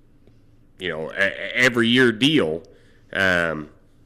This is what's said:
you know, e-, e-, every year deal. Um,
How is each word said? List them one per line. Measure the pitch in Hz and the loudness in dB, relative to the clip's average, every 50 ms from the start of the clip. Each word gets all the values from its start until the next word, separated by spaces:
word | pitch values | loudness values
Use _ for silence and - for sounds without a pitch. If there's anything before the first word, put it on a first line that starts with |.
| _ _ _ _ _ - _ - _ - - _ _ _ _ _ | _ _ _ _ _ -20 _ -20 _ -20 -20 _ _ _ _ _
you | 92 87 | -10 -8
know, | 78 78 80 73 | -8 -8 -10 -10
e-, | - | -4
e-, | - 98 95 67 - 92 98 - | -4 -4 -4 -4 -8 -12 -8 -2
every | 123 123 131 117 120 117 | 0 0 2 2 2 2
year | 113 120 131 131 120 | 4 4 4 4 4
deal. | 110 104 127 147 160 131 90 78 78 85 - - - - - - _ _ - _ - | 2 2 0 2 2 2 0 0 -4 -8 -10 -16 -20 -20 -20 -20 _ _ -20 _ -4
Um, | 90 95 95 90 87 85 82 78 78 76 76 - - _ _ _ _ _ | -2 0 2 2 0 0 -2 -4 -8 -10 -14 -20 -20 _ _ _ _ _